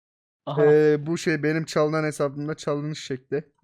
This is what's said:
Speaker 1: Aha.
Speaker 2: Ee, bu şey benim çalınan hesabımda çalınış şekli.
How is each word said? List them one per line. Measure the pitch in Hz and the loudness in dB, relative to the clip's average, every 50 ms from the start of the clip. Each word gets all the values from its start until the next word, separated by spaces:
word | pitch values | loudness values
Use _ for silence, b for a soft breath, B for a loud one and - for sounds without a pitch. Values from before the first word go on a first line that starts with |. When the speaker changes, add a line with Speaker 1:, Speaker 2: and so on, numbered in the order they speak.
| _ _ _ _ _ _ _ _ - | _ _ _ _ _ _ _ _ -10
Speaker 1:
Aha. | - 143 143 151 | -6 0 4 6
Speaker 2:
Ee, | 147 151 151 151 151 151 147 143 | 6 6 6 6 4 4 2 0
bu | 156 170 170 | -4 -4 -2
şey | - 180 160 151 143 | -2 -2 -2 0 0
benim | 151 156 160 160 | 0 -2 -2 -2
çalınan | - - 165 151 151 156 160 156 | -2 0 0 0 0 0 -2 -2
hesabımda | 156 147 - 151 143 139 147 147 147 156 | -2 -2 -2 -4 -4 -4 -6 -8 -8 -8
çalınış | - - - 147 147 147 151 156 - - | -8 -4 -4 -4 -4 -4 -6 -8 -8 -8
şekli. | - 135 127 _ - - 139 147 _ _ _ | -8 -8 -8 _ -6 -6 -6 -6 _ _ _